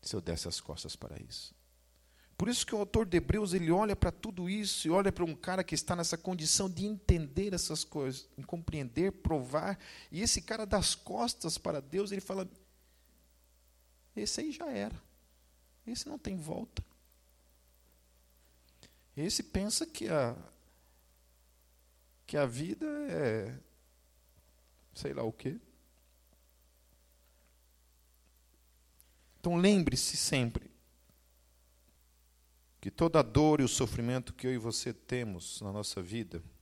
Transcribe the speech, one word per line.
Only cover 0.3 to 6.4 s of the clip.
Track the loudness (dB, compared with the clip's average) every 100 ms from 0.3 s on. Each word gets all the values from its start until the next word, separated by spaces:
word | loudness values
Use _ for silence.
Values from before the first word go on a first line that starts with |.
| -4 -4
as | -8
costas | -8 -10 -10 -10
para | -12 -12
isso. | -12 -14 -14 -20 _ _ _ _ _ _ _ _
Por | 0
isso | 0 0
que | -2
o |
autor | 2 2 4
de | 4
Hebreus, | 4 2 4
ele | 2 4
olha | 4 4 4
pra | 2
tudo | 2 -8 -4 -2
isso | -2 -2 -2 4
e |
olha | 4 4
pra | 2
um | -2
cara | -2 -2 -2
que | 0
está | -2 -2 -2
nessa | 0 -2
condição | -2 -2